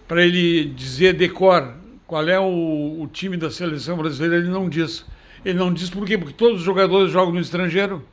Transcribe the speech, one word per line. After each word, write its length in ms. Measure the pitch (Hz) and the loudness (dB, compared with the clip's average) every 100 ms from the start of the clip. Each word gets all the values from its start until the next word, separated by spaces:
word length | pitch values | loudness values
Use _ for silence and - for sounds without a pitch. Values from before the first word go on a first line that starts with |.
| - | -4
pra 200 | 170 175 | 2 4
ele 380 | 180 175 170 | 4 2 2
dizer 500 | 147 131 131 127 185 | -2 -6 -10 2 4
de 140 | 180 175 | 4 0
cor 440 | 175 185 180 127 120 - - | 4 4 4 2 -10 -20 -20
qual 240 | - 160 160 | -8 -4 0
é 100 | 185 | 2
o, 600 | 190 180 165 151 147 160 | 0 -2 -2 -2 -4 -8
o 80 | 147 | -10
time 240 | - 190 180 | -8 -6 -4
da 120 | 156 | -6
seleção 480 | - 175 151 123 175 | -6 -6 -6 -6 -4
brasileira, 420 | 156 135 165 170 | -4 -2 0 0
ele 120 | 175 | 0
não 180 | 185 185 | -2 -2
diz. 380 | 147 160 - - - - - | -2 -4 -6 -14 -20 -20 -10
Ele 120 | 196 180 | -4 0
não 160 | 180 | 0
diz 160 | 170 180 | -2 -4
por 160 | 196 | -6
quê? 140 | 202 214 | -4 -4
Porque 160 | 147 | -4
todos 240 | - 233 196 | 2 2 2
os 60 | |
jogadores 480 | 165 185 185 190 185 | 0 2 4 4 4
jogam 200 | 170 185 | 2 2
no 80 | 175 | 0
estrangeiro. 640 | 165 175 180 175 196 180 - | -2 -2 -2 0 -2 -4 -12